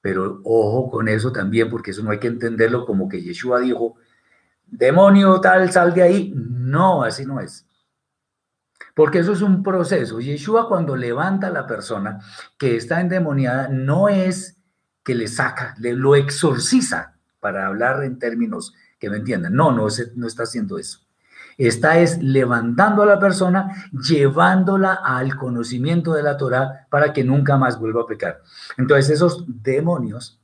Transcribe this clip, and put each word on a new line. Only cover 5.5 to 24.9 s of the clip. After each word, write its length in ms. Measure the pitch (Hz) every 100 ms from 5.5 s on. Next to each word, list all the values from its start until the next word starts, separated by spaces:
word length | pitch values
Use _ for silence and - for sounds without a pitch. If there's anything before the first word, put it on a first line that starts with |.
| 185 180
sal 220 | 185 175
de 100 | 175
ahí". 300 | 180 196 - 131
No, 680 | 113 123 127 147 185 165
así 220 | 113 139 135
no 140 | 135
es. 260 | 90 - _ _ _ _ _ _ _ _ _ _ _ _ -
Porque 260 | - 151 175
eso 120 | 170
es 100 | 190
un 220 | 202 185
proceso. 560 | 196 185 131 175 117 113
Yeshua 480 | 131 147 202 226 226
cuando 300 | 185 151 127
levanta 500 | 120 123 180 196 190
a 40 |
la 140 | 160 135
persona 540 | 107 - 107 98 101 - - - _
que 180 | 135 117
está 240 | 113 165
endemoniada, 720 | 180 185 160 139 127 127 135
no 400 | 131 135 160 202
es 480 | 196 185 180 - _ _ _ _ _
que 120 | - 120
le 140 | 110
saca, 440 | - - - - -
le, 140 | 120
lo 220 | 123 135 143
exorciza, 1000 | 139 - 160 120 - 254 - 82 - _ _ _
para 260 | 104 98 95
hablar 380 | 101 120 135
en 160 | 139 123
términos 540 | 120 113 113 85 - _ _ _
que 100 | 104
me 80 | 104
entiendan. 360 | 110 104 85
No, 180 | 123 156
no, 160 | 120 107
ese, 240 | 104 113 120
no 120 | 117
está 160 | -
haciendo 340 | 117 120 101 101
eso. 220 | - - _ _ _ - - -
Está 420 | 127 113 151 165
es 220 | 170 -
levantando 800 | 135 135 123 117 117 120 208 208
a 60 | 208
la 120 | 202
persona, 680 | 196 185 185 190 190 - -
llevándola 1000 | 131 135 156 139 147 180 190 185 196 190